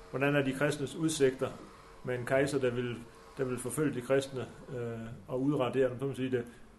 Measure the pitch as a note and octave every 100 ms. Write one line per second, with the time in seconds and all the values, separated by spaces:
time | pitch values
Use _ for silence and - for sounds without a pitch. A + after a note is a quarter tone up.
0 | - C3 C#3+ D3 C3+ C3 D3 C#3+ C3+ -
1 | D#3+ D#3 C3+ C3 A#2+ - - - - -
2 | B2+ B2 A#2+ C3+ C#3 C#3 B2 A#2+ B2 A#2+
3 | - - - - B2+ B2 B2 C#3+ C#3 B2+
4 | A#2+ C3+ C3+ B2+ A#2 - - B2 A#2+ A2+
5 | A2+ C3 - B2+ C#3 C#3 A#2+ B2+ B2+ A#2+
6 | C#3 B2+ C3 B2+ A#2+ - -